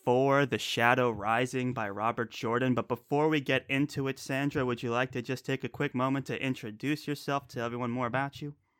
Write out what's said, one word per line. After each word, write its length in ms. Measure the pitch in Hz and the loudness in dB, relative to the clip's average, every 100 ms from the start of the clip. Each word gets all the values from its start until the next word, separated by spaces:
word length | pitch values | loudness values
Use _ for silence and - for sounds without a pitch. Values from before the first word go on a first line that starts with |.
four, 420 | - 123 139 139 139 | 2 4 6 4 4
The 120 | 117 | 0
Shadow 520 | - - 117 127 123 | -2 2 4 4 2
Rising 640 | 107 101 113 127 131 127 | 0 0 2 2 0 -2
by 160 | 117 107 | -2 -4
Robert 400 | 101 110 117 113 | -2 0 0 -4
Jordan. 420 | - 117 120 127 | -4 0 2 2
But 140 | 120 113 | 2 0
before 400 | 120 - 143 156 | -4 0 2 4
we 120 | 156 | 2
get 240 | 135 131 - | 2 0 0
into 400 | 139 143 - 135 | -2 -2 -2 -4
it, 100 | 131 | -4
Sandra, 460 | - 135 143 151 | -4 -2 0 0
would 180 | 127 120 | 0 -2
you 80 | 123 | -2
like 200 | 117 131 | 0 0
to 80 | 135 | -4
just 220 | 117 127 | -4 -4
take 200 | - 135 | -4 -4
a 40 | 120 | -4
quick 260 | - 143 | -4 -2
moment 300 | 123 131 135 127 | 0 0 0 -2
to 160 | 123 | -4
introduce 640 | 135 123 113 107 131 151 - | -4 -4 -8 -6 -4 -4 -4
yourself, 420 | 143 - 139 - | -6 -2 -4 -4
tell 180 | 123 117 | -4 -4
everyone 240 | 120 123 | -2 -2
more 160 | 120 123 | -2 0
about 340 | 123 139 - | 0 -2 -6
you? 140 | 147 147 _ | -12 -12 _